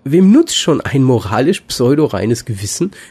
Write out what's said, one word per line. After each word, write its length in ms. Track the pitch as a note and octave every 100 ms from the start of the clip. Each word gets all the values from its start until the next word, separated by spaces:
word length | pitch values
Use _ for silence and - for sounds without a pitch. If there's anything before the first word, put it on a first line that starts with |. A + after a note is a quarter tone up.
| C#3
wem 260 | D#3+ F#3+
nutzt 240 | B3+ E4 -
schon 240 | - C#3+
ein 240 | - C#3
moralisch 560 | C3 A#2+ F#2 G#2+ C#3 F#3+
pseudo-reines 840 | - - B2 D3 D3+ G2 G#2+ A#2 -
Gewissen, 460 | G2+ G2+ - F3+ - -